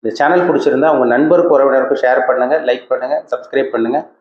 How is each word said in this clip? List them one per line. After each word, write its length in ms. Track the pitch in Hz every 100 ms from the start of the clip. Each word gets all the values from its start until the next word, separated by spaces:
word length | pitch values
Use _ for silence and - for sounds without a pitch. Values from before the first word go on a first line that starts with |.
இந்த 100 | 113 -
சேனல் 280 | 143 180 175
பிடிச்சிருந்தா 400 | 160 147 131 156
உங்க 120 | 143 120
நண்பருக்கு, 400 | 120 156 170 175 143
உறவினருக்கும் 420 | 135 135 127 139
ஷேர் 180 | 127 127 127
பண்ணுங்க, 300 | 127 123 156
லைக் 260 | 127 123 -
பண்ணுங்க, 360 | 127 127 147 -
சப்ஸ்கிரைப் 400 | 123 - 135 -
பண்ணுங்க 240 | 120 113 139 160 _